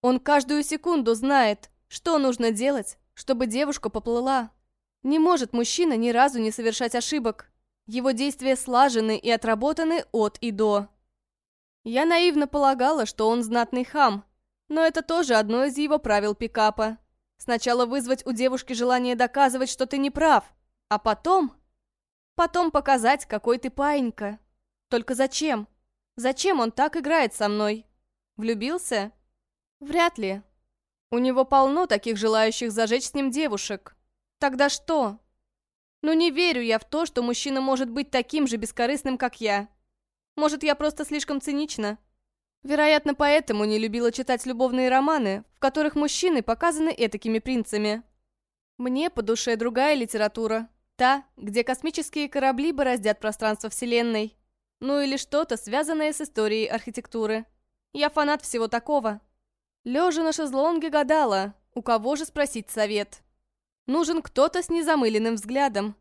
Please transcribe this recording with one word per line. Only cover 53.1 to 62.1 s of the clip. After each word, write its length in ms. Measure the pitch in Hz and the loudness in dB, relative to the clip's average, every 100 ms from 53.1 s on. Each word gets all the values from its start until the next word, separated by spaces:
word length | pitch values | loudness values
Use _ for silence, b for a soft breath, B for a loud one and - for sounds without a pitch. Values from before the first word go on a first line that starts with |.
| 208 | -2
пространство 500 | 214 214 214 214 220 | -4 -4 -4 -4 -6
Вселенной. 640 | - 247 233 233 220 214 _ _ _ _ _ | -6 -2 0 0 -2 -4 _ _ _ _ _
Ну 200 | 254 285 | -4 -2
или 160 | 277 269 | 0 -4
что-то, 400 | - 294 320 220 | -2 -2 -2 -4
связанное 560 | - 262 302 320 302 | -4 -2 -2 -2 -2
с 80 | 302 | -4
историей 460 | 302 - 214 220 220 | -6 -2 -2 0 -2
архитектуры. 800 | 226 - 226 - 233 214 220 226 _ _ _ _ | -4 -8 -12 -10 -6 -4 -4 -6 _ _ _ _
Я 180 | 277 294 | -2 -2
фанат 320 | 302 294 294 | 0 0 0
всего 240 | - 240 226 | -2 -4 -2
такого. 540 | 233 233 294 220 208 _ _ _ _ _ _ | -4 -2 -2 -2 -6 _ _ _ _ _ _
Лёжа 380 | - 262 359 311 | -4 2 2 2
на 100 | 320 | -2
шезлонге 560 | 311 302 262 302 330 320 | -2 -4 0 0 0 0
гадала, 640 | 294 269 311 269 196 196 - _ | 0 2 2 4 0 -2 -10 _
у 80 | - | -10
кого 340 | 233 226 220 | -2 0 0